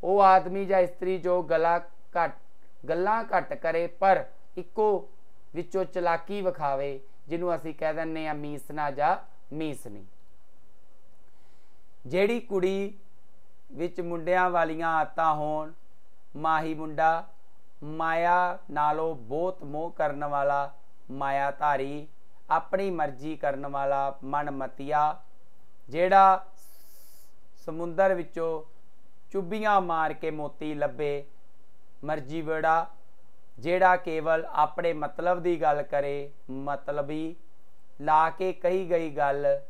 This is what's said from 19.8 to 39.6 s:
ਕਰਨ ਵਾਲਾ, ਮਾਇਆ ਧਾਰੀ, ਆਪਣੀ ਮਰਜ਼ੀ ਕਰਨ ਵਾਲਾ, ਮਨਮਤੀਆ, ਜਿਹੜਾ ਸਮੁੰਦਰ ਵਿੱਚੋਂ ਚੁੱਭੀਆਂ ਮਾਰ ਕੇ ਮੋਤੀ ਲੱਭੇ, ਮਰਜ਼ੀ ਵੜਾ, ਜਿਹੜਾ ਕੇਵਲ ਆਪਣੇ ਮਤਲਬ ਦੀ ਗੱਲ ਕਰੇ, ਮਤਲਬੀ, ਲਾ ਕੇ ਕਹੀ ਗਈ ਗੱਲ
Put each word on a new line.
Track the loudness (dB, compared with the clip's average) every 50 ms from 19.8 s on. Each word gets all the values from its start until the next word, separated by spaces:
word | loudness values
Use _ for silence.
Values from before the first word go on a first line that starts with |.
| -6 -6
ਕਰਨ | -2 0 0 0 0 0 -2
ਵਾਲਾ, | -2 0 2 2 4 4 2 2 0 -4 -8 -8 -8 -8 -8 -8 -8
ਮਾਇਆ | -6 -4 -2 0 0 2 0 0
ਧਾਰੀ, | 0 2 2 2 2 2 0 -2 -4 -6 -6 -8 -8 -8 -8 -8 -8 -8 -2 2
ਆਪਣੀ | 2 2 2 2 0 0 0 0
ਮਰਜ਼ੀ | 0 0 0 -2 -2 -4 -6 -6 -6
ਕਰਨ | -2 0 -2 -2 -2 -4
ਵਾਲਾ, | -4 -4 -2 0 2 2 2 2 0 -2 -4 -6
ਮਨਮਤੀਆ, | -2 -2 -2 -2 -2 -4 -4 -4 -6 -6 -6 -4 0 2 4 4 4 2 -2 -6 -8 -8 -8 -8 -8 -8 -8 -8 -8 -8 -8 -8 -6
ਜਿਹੜਾ | 0 2 4 8 10 10 10 10 8 6 2 -6 -8 -8 -8 -8 -8 -8 -8 -8 -8 -8 -8 -8 -8 -8 -8 -8 -8 -8 -8 -8 -8 -8 -6
ਸਮੁੰਦਰ | -6 -4 -2 -2 -2 2 4 4 4 4
ਵਿੱਚੋਂ | 2 0 -4 -4 -2 -2 -2 -2 -2 -4 -8 -8 -8 -8 -8 -8 -8 -8 -8 -8 -8 -8 -4
ਚੁੱਭੀਆਂ | -4 -2 -2 -2 -2 0 4 6 6 6
ਮਾਰ | 4 4 0 2 2 0 0
ਕੇ | -2 -4 -4
ਮੋਤੀ | -4 -2 -4 -6 -6 -4 -4 -4 -2
ਲੱਭੇ, | 0 0 -2 0 0 -2 -2 -2 -2 -4 -6 -8 -8 -8 -8 -8 -8 -8 -8 -8 -8 -8 -8 -8 -8 -4
ਮਰਜ਼ੀ | -4 -2 -4 -4 -4 -4 -4 -2
ਵੜਾ, | -2 -2 0 4 4 4 4 2 0 -6 -8 -8 -8 -8 -8 -8 -8 -8 -8 -8 -8 -8 -6
ਜਿਹੜਾ | 0 2 4 6 8 8 8
ਕੇਵਲ | 6 4 -2 -4 -2 2 2 2 2 2 0 2
ਆਪਣੇ | 2 2 2 2 0 0 0 0
ਮਤਲਬ | 0 -2 -4 -4 0 2 2 2 2 2
ਦੀ | 0 0 4 4
ਗੱਲ | 4 4 2 0
ਕਰੇ, | 0 0 0 2 2 -2 -4 -4 -6 -8 -8 -8 -6
ਮਤਲਬੀ, | -6 -6 -4 -4 -4 -4 -4 -4 -2 -2 -2 -2 -2 -4 -4 -4 -6 -8 -8 -10 -10 -10 -8 -10 -10 -10 -10 -10 -8 -6
ਲਾ | 0 4 6 6 6 6
ਕੇ | 2 0 0 0 0
ਕਹੀ | 2 2 2 2 2 2 2
ਗਈ | 2 2 2 0
ਗੱਲ | 0 0 2 2 2 2 4 4 2 2